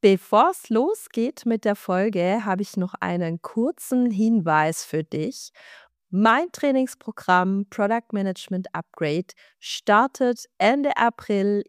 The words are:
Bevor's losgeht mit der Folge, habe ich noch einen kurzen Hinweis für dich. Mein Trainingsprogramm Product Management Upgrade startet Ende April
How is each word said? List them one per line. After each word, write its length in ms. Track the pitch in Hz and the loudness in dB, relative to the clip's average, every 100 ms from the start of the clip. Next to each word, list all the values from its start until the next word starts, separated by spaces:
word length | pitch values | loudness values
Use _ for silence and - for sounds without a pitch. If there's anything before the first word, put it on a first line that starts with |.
| 208 | 6
Bevor's 600 | 190 - 208 320 370 - | 4 2 4 4 0 -2
losgeht 760 | 220 294 427 - - 233 - 240 | 0 0 -2 -6 -4 -4 -4 -4
mit 180 | 226 | 0
der 140 | 214 202 | 0 -2
Folge, 680 | - 185 208 196 175 214 | -2 0 0 0 0 0
habe 180 | 202 190 | -2 -4
ich 140 | 202 - | -4 -4
noch 180 | 180 - | -6 -4
einen 420 | 185 175 165 165 | -4 -2 -4 -6
kurzen 680 | - - 254 349 - 254 247 | -8 -2 -2 -4 -4 0 0
Hinweis 720 | 196 220 226 170 156 156 165 | 2 2 2 2 2 2 -2
für 180 | - 156 156 | -6 -6 -4
dich. 480 | 156 165 - - _ - - _ _ _ | -4 -6 -8 -18 _ -20 -20 _ _ _
Mein 420 | 185 220 240 349 | 2 4 4 0
Trainingsprogramm 1160 | - 294 269 262 - - - - 180 185 196 202 | -2 0 0 -2 -6 -16 -10 2 2 2 -2 -4
Product 420 | - 202 233 226 | -2 0 0 -2
Management 560 | 208 196 185 - 185 185 165 | -4 -4 -4 -6 -6 -6 -12
Upgrade 520 | - - 156 156 185 - _ _ | -12 -6 -2 -2 -4 -14 _ _
startet 840 | - - - 208 262 - 247 240 - _ | -12 -8 2 4 4 0 -2 -2 -8 _
Ende 400 | 202 277 285 - | 2 2 0 2
April 680 | 233 - - 202 202 202 | 0 0 -2 0 2 0